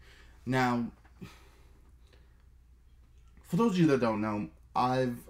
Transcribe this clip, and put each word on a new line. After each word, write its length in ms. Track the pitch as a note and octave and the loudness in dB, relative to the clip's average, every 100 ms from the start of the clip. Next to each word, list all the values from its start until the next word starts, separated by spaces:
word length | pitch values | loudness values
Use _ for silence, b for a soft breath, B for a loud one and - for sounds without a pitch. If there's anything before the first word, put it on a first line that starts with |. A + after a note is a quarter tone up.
| B B B B - | B B B B -4
Now, 460 | C3 B2+ A#2+ A#2 - - - B B B B B B - - - - - - - - - - - - - - - - - | 0 0 -2 -4 -10 -20 -20 B B B B B B -20 -20 -20 -20 -20 -20 -20 -20 -20 -20 -20 -20 -20 -20 -20 -20 -6
for 100 | E3+ | 0
those 160 | A#3 | 0
of 40 | F3+ | 4
you 80 | D#3+ | 4
that 140 | C3+ | 4
don't 200 | A#2 G#2+ | 2 0
know, 280 | G#2+ G#2 G2+ - - - | -4 -4 -8 -12 -8 -2
I've 420 | B2 B2+ B2+ A#2+ - | 0 0 -2 -6 -12